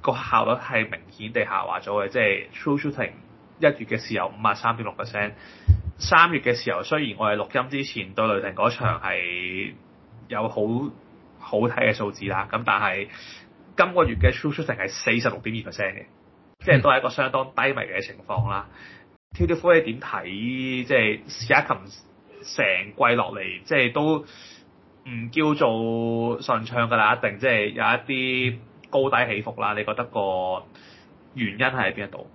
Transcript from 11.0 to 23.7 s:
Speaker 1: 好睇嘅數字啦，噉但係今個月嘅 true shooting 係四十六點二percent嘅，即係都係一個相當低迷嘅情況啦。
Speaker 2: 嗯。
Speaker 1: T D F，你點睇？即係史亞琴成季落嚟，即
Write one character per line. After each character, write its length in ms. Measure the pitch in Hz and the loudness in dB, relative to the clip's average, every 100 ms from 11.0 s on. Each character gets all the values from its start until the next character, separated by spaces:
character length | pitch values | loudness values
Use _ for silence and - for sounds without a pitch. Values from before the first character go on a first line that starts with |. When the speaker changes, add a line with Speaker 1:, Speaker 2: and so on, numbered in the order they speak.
| - - - - | -20 -20 -20 -20
Speaker 1:
好 200 | - 104 | -4 0
睇 160 | 120 120 | 0 2
嘅 180 | 113 | 2
數 180 | 104 104 | 2 -4
字 140 | 95 98 | -6 -4
啦， 240 | 95 104 | -4 -2
噉 120 | 110 113 | -2 0
但 160 | 101 | 2
係 260 | 104 95 104 - - - - - - - | 0 -2 -8 -14 -18 -20 -20 -20 -10 2
今 160 | 180 | 2
個 100 | 175 | 4
月 120 | 160 113 | 2 4
嘅 180 | 127 | 2
true 180 | 131 151 | 4 -4
shooting 260 | 143 151 101 | -4 -4 -4
係 100 | 98 | -4
四 220 | - - 117 | -2 0 2
十 100 | 120 | 0
六 80 | 104 | -2
點 100 | 113 | -8
二 180 | 110 101 | -8 -10
percent 220 | 87 98 | -6 -6
嘅， 120 | - - _ _ _ _ _ - | -6 -18 _ _ _ _ _ 4
即 60 | |
係 100 | 143 | 6
都 80 | 143 | 6
係 80 | 131 | 4
一 40 | |
個 60 | 131 | 2
相 200 | - 131 | -2 -2
當 140 | 131 131 - | -2 -4 0
低 60 | |
迷 180 | 131 131 | 0 0
嘅 200 | 101 92 | -4 -6
情 140 | 98 101 - | -8 -14 -6
況 240 | 104 104 | -4 -2
啦。 180 | 98 - | -4 -6
Speaker 2:
嗯。 680 | - - - - _ _ - | -18 -20 -20 -20 _ _ -2
Speaker 1:
T 80 | 170 | 0
D 80 | |
F， 180 | 165 175 165 | 2 6 6
你 60 | |
點 180 | 160 117 | 4 -6
睇？ 800 | - 101 90 98 117 131 131 127 123 | -6 -6 -6 -6 -4 -4 -4 -4 2
即 60 | |
係 280 | 131 110 107 - | 4 4 0 -8
史 260 | - 113 | -12 2
亞 140 | 143 147 | 2 2
琴 100 | 101 95 - - _ _ - | -4 -6 -20 -20 _ _ -20
成 240 | - - 104 90 98 - | -10 -2 0 0 -4 0
季 200 | 123 117 | 2 4
落 160 | 92 | 0
嚟， 300 | 101 92 92 | -4 -8 -10
即 120 | - | -2